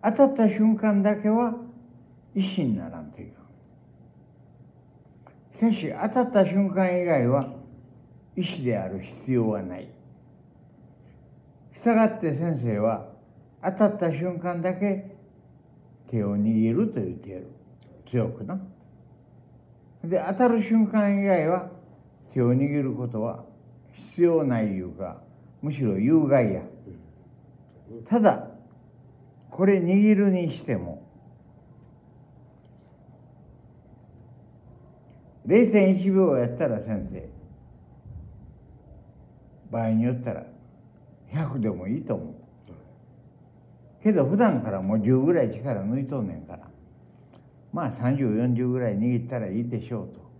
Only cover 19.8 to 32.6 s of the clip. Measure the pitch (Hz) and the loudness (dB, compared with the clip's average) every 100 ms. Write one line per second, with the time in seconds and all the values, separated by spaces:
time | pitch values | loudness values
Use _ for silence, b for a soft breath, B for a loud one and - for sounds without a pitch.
19.8 | - - 165 175 160 190 247 233 196 220 | -20 -14 -4 -2 -2 2 2 2 2 2
20.8 | 214 214 202 202 196 180 156 180 - - | 4 2 2 2 2 2 2 0 -4 -16
21.8 | - - - _ - 139 120 127 143 147 | -20 -20 -20 _ -8 0 2 2 2 0
22.8 | 135 123 123 113 113 - - - - - | -2 -4 -6 -6 -6 -8 -16 -20 -20 -20
23.8 | - - - - 175 165 139 117 107 95 | -20 -20 -16 2 4 4 2 0 0 -4
24.8 | 90 80 92 - - b b - 147 135 | -8 -10 -12 -12 -20 b b -10 -8 -2
25.8 | 123 95 113 160 143 135 113 90 - - | -2 0 4 4 4 4 2 -2 -8 -18
26.8 | - 92 - - - - - - - - | -20 -20 -20 -20 -20 -20 -20 -20 -20 -20
27.8 | - 117 117 226 202 113 - - - - | -20 -18 -2 4 4 2 -6 -18 -20 -20
28.8 | - - - - - - - - 190 196 | -20 -20 -20 -20 -20 -20 -18 2 4 4
29.8 | 170 196 214 202 202 180 170 - - 104 | 4 6 6 6 4 2 -2 -6 -4 -4
30.8 | 87 - - - - - - - - - | -4 -14 -18 -20 -20 -20 -20 -20 -20 -20
31.8 | - - - - - - - - | -20 -20 -20 -20 -20 -20 -20 -20